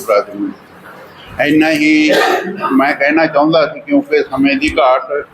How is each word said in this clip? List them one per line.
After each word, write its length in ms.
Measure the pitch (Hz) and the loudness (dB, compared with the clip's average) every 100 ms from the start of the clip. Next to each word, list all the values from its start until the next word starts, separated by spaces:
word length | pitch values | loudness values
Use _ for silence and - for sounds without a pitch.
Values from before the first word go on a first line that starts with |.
ਪ੍ਰਾਜੈਕਟ 320 | 95 104 104 101 | 0 0 0 -6
ਨੂੰ 140 | 98 - - - - - - - - - 143 | -8 -8 -18 -20 -20 -20 -20 -20 -12 -4 0
ਇੰਨਾ 240 | 156 156 | 2 2
ਹੀ 400 | 156 151 156 151 - - - 185 - 117 | 0 2 2 2 2 0 -2 -4 -6 -2
ਮੈਂ 220 | 131 139 | 0 0
ਕਹਿਣਾ 320 | 143 139 156 160 | 0 0 2 2
ਚਾਹੁੰਦਾ 440 | 147 151 160 143 | 2 2 2 0
ਸੀ, 60 | - | -4
ਕਿਉਂਕਿ 420 | - 143 139 151 | -2 -2 0 0
ਸਮੇਂ 340 | 139 135 139 135 | 0 0 0 0
ਦੀ 120 | 151 | -2
ਘਾਟ, 580 | 160 135 131 - 143 139 | 2 2 2 0 -6 -8